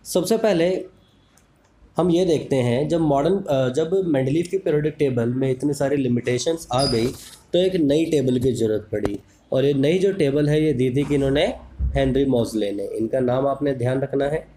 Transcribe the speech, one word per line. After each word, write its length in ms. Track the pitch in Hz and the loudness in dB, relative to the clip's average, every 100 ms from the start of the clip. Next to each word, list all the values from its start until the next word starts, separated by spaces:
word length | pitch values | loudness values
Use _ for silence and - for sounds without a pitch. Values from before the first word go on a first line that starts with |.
सबसे 320 | - 190 175 226 | -2 -2 0 0
पहले 480 | 220 175 175 185 - - _ _ _ _ _ _ _ _ - - | 2 2 0 -2 -6 -20 _ _ _ _ _ _ _ _ -8 -2
हम 120 | 175 | 2
ये 160 | 170 | 2
देखते 300 | 185 147 - | 2 0 0
हैं, 340 | 135 120 120 151 | 0 2 0 0
जब 120 | - | 0
modern, 320 | 156 139 156 | 2 2 2
अ, 360 | 196 190 139 127 | 0 0 0 0
जब 340 | 127 165 190 | 0 0 0
Mendeleev 420 | 185 139 131 160 175 | 0 0 0 -2 -2
की 60 | 190 | -4
periodic 380 | 180 151 151 151 | -2 0 -2 0
table 300 | 143 120 120 | 0 0 -2
में 220 | 127 135 | 0 -2
इतने 220 | 127 147 | 0 -2
सारे 220 | 143 139 | -2 -2
limitations 720 | 143 127 120 120 123 165 165 - | 0 0 0 0 -2 -2 -4 -2
आ 120 | 123 | -2
गई 220 | 139 117 123 - - - _ | 0 0 -2 -4 -18 -20 _
तो 60 | 175 | 0
एक 160 | 185 | 2
नई 300 | 180 143 151 | 2 2 2
table 340 | 160 151 127 127 | 2 2 2 2
की 120 | 131 | 0
ज़रूरत 360 | 107 113 107 - | 0 0 0 -4
पड़ी। 280 | 104 101 101 - _ _ | -4 -4 -6 -12 _ _
और 140 | 131 | 0
ये 80 | 139 | 2
नई 240 | 139 139 185 | 2 2 2
जो 140 | 196 | 0
table 380 | 190 143 143 147 | 2 0 2 2
है 140 | 151 | 2
ये 100 | 156 | 2
दी 160 | 123 131 | 2 0
थी 140 | 131 | 0
कि 120 | 143 | 0
इन्होंने 300 | 143 135 139 196 - - - | 0 2 2 0 -4 -16 -4
Henry 440 | - 143 135 127 | -2 0 0 2
Mozley 460 | 135 123 110 107 101 | 2 2 0 -2 -4
ने। 140 | 101 | -4
इनका 340 | 98 107 110 131 | -6 -4 -2 0
नाम 280 | 123 127 139 | 0 0 0
आपने 260 | 135 143 | -2 -2
ध्यान 280 | 127 123 131 | -2 -2 -2
रखना 240 | 135 139 | -2 -2
है। 220 | 143 160 - | -2 -4 -8